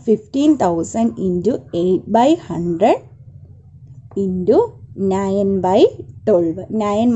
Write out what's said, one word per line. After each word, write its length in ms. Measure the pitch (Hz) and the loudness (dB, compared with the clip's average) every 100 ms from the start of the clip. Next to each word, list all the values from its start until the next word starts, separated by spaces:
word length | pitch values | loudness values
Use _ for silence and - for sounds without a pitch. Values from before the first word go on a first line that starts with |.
| - | 0
fifteen 440 | 220 - 269 302 285 | -2 -2 -2 0 2
thousand 460 | 180 170 165 226 233 226 190 | 2 0 -4 -2 -2 -2 -4
into 260 | 180 190 277 - 170 | -2 -2 -4 -6 -4
eight 200 | 180 185 - 220 | 0 0 0 2
by 120 | 262 330 - | 4 2 -2
hundred 480 | 170 170 165 226 523 - - - - - - - - - - - - 196 | -6 -4 0 2 0 -4 -20 -20 -20 -20 -20 -20 -20 -20 -20 -12 -6 -4
into 320 | 185 180 294 466 - - - 190 190 | -4 2 2 2 -4 -20 -6 -2 -2
nine 360 | 196 196 196 196 | -2 -2 0 0
by 160 | 180 202 427 - - - - | 2 4 4 2 -18 -8 0
twelve. 320 | 185 165 180 - 220 | 2 0 -4 -6 -4
Nine 280 | 208 208 240 | -2 0 0